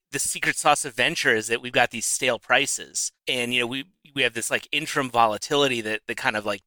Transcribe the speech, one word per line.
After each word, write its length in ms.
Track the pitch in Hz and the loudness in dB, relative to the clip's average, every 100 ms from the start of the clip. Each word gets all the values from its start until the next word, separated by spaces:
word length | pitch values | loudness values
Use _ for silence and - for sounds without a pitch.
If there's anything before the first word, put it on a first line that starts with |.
| _ | _
the 80 | 143 | -6
secret 380 | - 175 160 - | -4 -2 -2 2
sauce 280 | 156 147 | 4 4
of 80 | 139 | 0
venture 420 | 123 127 165 143 | 0 0 2 2
is 140 | 113 110 | 2 2
that 140 | 120 | -4
we've 100 | 123 | 0
got 180 | 131 120 | 2 2
these 140 | 113 | 0
stale 340 | - - 127 113 | -4 0 0 -2
prices 720 | - 127 139 - 73 - - - - | 2 2 2 -4 -6 -6 -6 -8 -6
and, 280 | 127 120 | -4 0
you 60 | 123 | 0
know, 60 | 120 | 0
we, 200 | 135 - _ 151 | -4 -10 _ -10
we 60 | 139 | -2
have 140 | 123 | -2
this, 160 | 117 - | -2 -4
like, 180 | 123 - | -4 -4
interim 400 | 147 151 151 131 | -6 -2 -2 0
volatility 680 | 117 113 107 - 143 139 120 | 4 2 2 -2 2 2 0
that, 220 | 107 107 - | -4 -6 -6
that 120 | 113 | -4
kind 180 | 131 107 | 0 0
of, 80 | |
like, 160 | 104 101 | 0 -6